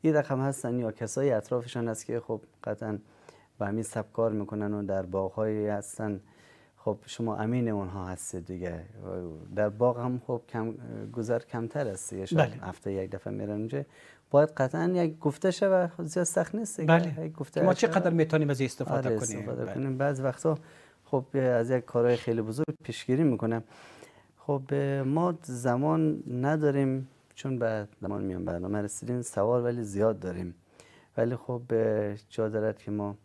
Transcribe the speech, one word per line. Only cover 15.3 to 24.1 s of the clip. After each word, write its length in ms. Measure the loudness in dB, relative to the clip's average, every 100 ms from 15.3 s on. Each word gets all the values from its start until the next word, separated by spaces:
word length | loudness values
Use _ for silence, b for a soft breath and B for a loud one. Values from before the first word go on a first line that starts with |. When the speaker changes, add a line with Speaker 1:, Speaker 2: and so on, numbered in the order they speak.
| 2 0
Speaker 1:
شه 160 | 2 4
و 200 | 4 4 -2
زیاد 220 | -4 -2 0
سخت 300 | 0 0 -2
نیست 240 | -6 -2
دیگه. 140 | 6
Speaker 2:
بله. 320 | 6 6 -4 -6
Speaker 1:
یک 80 |
گفته 260 | -8 -6 2
Speaker 2:
که 60 | 4
ما 80 |
Speaker 1:
شه. 140 | 6 4
Speaker 2:
چقدر 220 | 4 4
می‌تونیم 400 | 4 4 4 2
از 100 | 2
این 60 | 0
استفاده 440 | -2 -2 0 2
Speaker 1:
آره، 100 | 0
Speaker 2:
کنیم. 180 | 0 -4
Speaker 1:
استفاده 260 | -4 -4 -4
Speaker 2:
بله. 80 |
Speaker 1:
کنیم. 240 | -4 -2 0
بعض 220 | 0 2
وقتا 360 | -2 0 0 0 B B B B _
خب 200 | -2 0
از 360 | 2 4 4 2
یک 160 | 0 0
کارهای 300 | 2 4 4
خیلی 260 | 2 -2
بزرگ 340 | -2 -2 -4 -4
پیشگیری 400 | -8 -8 0 4
می‌کنه. 400 | 4 2 0 -2 -4 B B B B